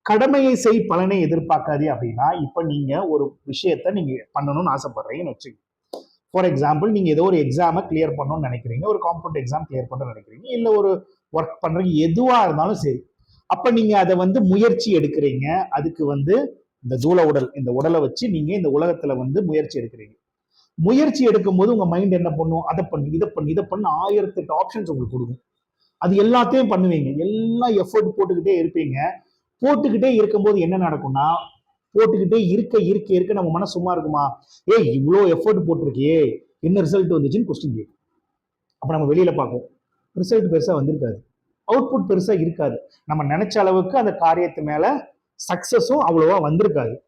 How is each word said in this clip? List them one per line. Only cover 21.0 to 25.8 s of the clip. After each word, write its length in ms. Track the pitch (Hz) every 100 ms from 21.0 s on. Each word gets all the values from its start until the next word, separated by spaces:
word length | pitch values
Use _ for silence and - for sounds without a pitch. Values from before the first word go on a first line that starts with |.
| 302 - 247
எடுக்கும்போது 440 | 208 190 185 208
உங்க 140 | 226 180
மைண்ட் 280 | 170 196
என்ன 160 | 180 175
பண்ணும்? 320 | 151 160 165
அதை 240 | 143 156 -
பண்ணு, 220 | 151 143
இதை 180 | 165 202
பண்ணு, 180 | - 147
இதை 120 | 170
பண்ணு, 240 | - 196 190
ஆயிரத்தெட்டு 640 | 156 190 208 196 - 143
ஆப்ஷன்ஸ் 360 | 156 190 226 170
உங்களுக்கு 200 | 139 117
கொடுக்கும். 320 | 123 120 127 _ _ _ _